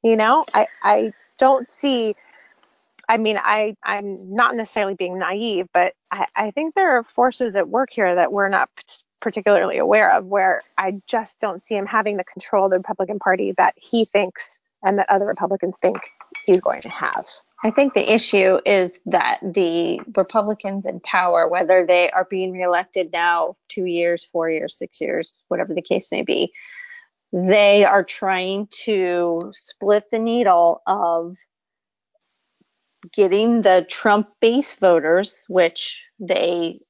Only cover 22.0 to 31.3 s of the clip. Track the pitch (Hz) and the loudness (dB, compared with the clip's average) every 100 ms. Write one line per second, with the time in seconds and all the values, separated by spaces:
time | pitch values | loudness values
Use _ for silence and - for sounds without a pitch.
22 | 175 185 185 190 185 185 180 175 185 190 | 2 0 -2 -4 -6 -2 -2 -2 -2 -6
23 | 170 170 170 170 165 - _ - 185 170 | -4 -2 0 0 -2 -6 _ -8 -4 -2
24 | 170 170 - 170 165 156 160 - 151 - | -2 -2 -4 -4 -4 -4 -6 -10 -12 -8
25 | - 160 170 - _ 180 - 165 - 190 | -6 -6 -8 -14 _ -6 -4 -6 -4 -6
26 | - - - - - - - - - - | -4 -8 -4 -2 -4 -8 -20 -20 -20 -20
27 | _ _ _ 185 185 208 202 202 196 202 | _ _ _ -4 0 4 6 6 6 4
28 | 185 - 196 185 185 196 208 - - 202 | 0 -6 -4 -4 -4 -6 -8 -10 -4 -2
29 | 180 175 170 170 190 - - - 202 208 | 0 0 -2 -4 -8 -14 -16 -6 0 0
30 | 208 226 226 233 220 175 170 165 - 196 | _ -4 -2 0 2 4 4 0 -4 -2
31 | 175 165 170 | 0 -2 -6